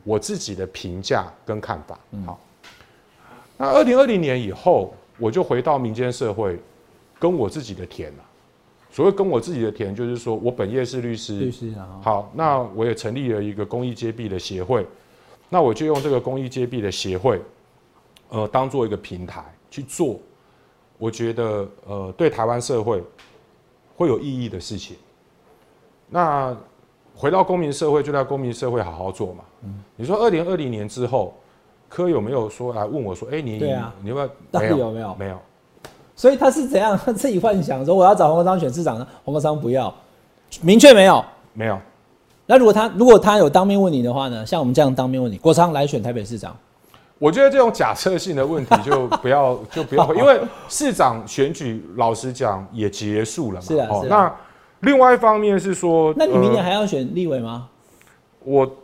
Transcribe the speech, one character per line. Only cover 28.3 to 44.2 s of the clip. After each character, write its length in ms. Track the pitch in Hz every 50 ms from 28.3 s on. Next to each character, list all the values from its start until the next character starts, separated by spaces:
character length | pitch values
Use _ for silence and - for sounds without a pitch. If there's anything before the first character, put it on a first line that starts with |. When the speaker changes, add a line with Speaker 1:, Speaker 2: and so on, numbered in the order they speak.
| 143 135
Speaker 1:
民 120 | 131 120
社 200 | 113 - 131 123
会 100 | 123 117
好 100 | 95 87
好 200 | 80 82 92 95
做 220 | 95 - 107 92 87
嘛。 80 | 87 - _ _ _ -
Speaker 2:
嗯。 200 | 98 101 101 101 _ _
Speaker 1:
你 80 | - 113
说 140 | 147 202
二 120 | 214 233 226
零 120 | 175 160 170
二 100 | 175 190
零 140 | 165 147 123
年 180 | 113 107 104 107
之 180 | - 127 123
后， 260 | 117 135 120 95 87 - - _ _ _ _ _ _ _ _ _
柯 220 | _ - - 180 175
有 100 | 160 120
没 120 | 104 117
有 180 | 139 127 110 107
说 240 | - - 123 123 117
来 100 | 107 104
问 180 | 107 143 147
我 140 | 113 95 90
说 120 | - - 123
：“哎， 80 | 147 160
你， 180 | 147 117 107
Speaker 2:
对 140 | 110 151 143
啊。 220 | 135 123 117 113 98 98
Speaker 1:
你 80 | 98 104
有 60 | 123
没 40 | 143
有？” 100 | 139 127 - - - -
Speaker 2:
到 80 | - 175
底 80 | -
有 80 | 180 160
没 60 | 139
有？ 100 | 120 110
Speaker 1:
没 80 | 110 113
有。 160 | 110 98 92 92
没 60 | 98
有。 120 | 98 92 92 - _ _ _ _ _ _ _ - - - _ _ _ _
Speaker 2:
所 160 | - - 262
以 60 | 277
他 140 | - 285 311
是 160 | - 311 262
怎 120 | 269 277 190
样？ 160 | 208 220 196
<laughs> 40 | 190 -
他 80 | 254
自 160 | 220 196 -
己 120 | 269 202 175
幻 220 | 196 226 202 190 147
想 200 | 143 135 131 135
说 120 | 156 185
：“我 100 | 196 180
要 80 | 190 208
找 140 | 180 170
黄 80 | 147 160
国 80 | 170 175
昌 160 | 185 190 180
选 120 | 160 127
市 120 | 123 170 165
长。” 120 | 147 113 117 127 - - - -
黄 80 | 139 147
国 80 | 151
昌 180 | 147 151 151 147
不 100 | - 117
要， 240 | 127 131 117 92 - - _ _ _ _ _ _ _ _ _ _ - -
明 180 | 160 170 208 233
确 140 | 294 285 240
没 120 | 202 190
有。 180 | 190 160 117 - - - - _ _ -
Speaker 1:
没 120 | 110 110
有。 120 | 110 98 95 - - _ _ _ _ _ _ _ _ _ _ _
Speaker 2:
那 120 | - 247
如 60 | 262 247
果 80 | 214
他， 160 | 190 214 220 226
如 160 | 170 185 247
果 120 | 254 220
他 200 | 185 - 208 208
有 120 | 214 170 143
当 160 | 143 180 190
面 160 | 202 202 196
问 100 | 196 180
你 120 | 151 127 120
的 100 | 120 123
话 160 | 139